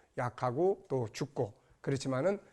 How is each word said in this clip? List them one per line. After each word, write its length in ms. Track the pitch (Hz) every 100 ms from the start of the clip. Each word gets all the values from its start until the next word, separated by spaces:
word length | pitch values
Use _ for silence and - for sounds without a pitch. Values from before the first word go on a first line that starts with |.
| _ -
약하고 680 | 123 - 131 123 185 190 -
또 180 | 131 110
죽고 400 | - 147 - 110 - _ _
그렇지만은 580 | - 135 135 127 170 202 -